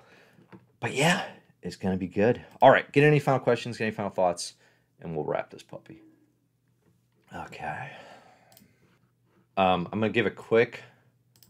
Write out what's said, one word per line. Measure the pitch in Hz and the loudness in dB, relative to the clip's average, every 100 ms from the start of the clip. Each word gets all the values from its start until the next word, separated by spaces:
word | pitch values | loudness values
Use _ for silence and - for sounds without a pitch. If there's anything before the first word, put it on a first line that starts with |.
| _ - _ _ _ - _ _ | _ -20 _ _ _ -20 _ _
But | 117 | -8
yeah, | 120 156 185 - - _ _ | 0 2 2 -4 -14 _ _
it's | 87 - | -14 -6
gonna | 95 92 | -4 -4
be | 92 | -4
good. | 101 107 123 - - | 2 2 2 -6 4
All | 131 | 6
right, | 104 - | 6 4
get | - | 4
any | 147 147 | 4 4
final | 147 131 | 2 0
questions, | 127 120 120 113 | 2 0 -2 -6
get | 110 | -6
any | 107 | -4
final | 101 | -6
thoughts, | 95 90 87 - - _ _ _ _ | 0 0 0 -8 -16 _ _ _ _
and | 85 80 | -10 -8
we'll | 76 | -4
wrap | - - | -6 -8
this | - | -16
puppy. | - - - - - _ _ _ _ _ _ _ _ _ _ _ _ 87 | -20 -20 -20 -20 -20 _ _ _ _ _ _ _ _ _ _ _ _ -16
Okay. | 78 - 78 76 69 - - - - _ _ - _ _ _ _ _ _ _ _ _ - | -16 -12 -12 -12 -14 -16 -20 -20 -20 _ _ -20 _ _ _ _ _ _ _ _ _ 0
Um, | 95 90 85 | 0 0 -2
I'm | 101 | -4
gonna | 110 | -2
give | 104 101 | 0 -2
a | |
quick | - - 113 120 - - _ _ _ _ _ _ | -4 0 2 2 -2 -20 _ _ _ _ _ _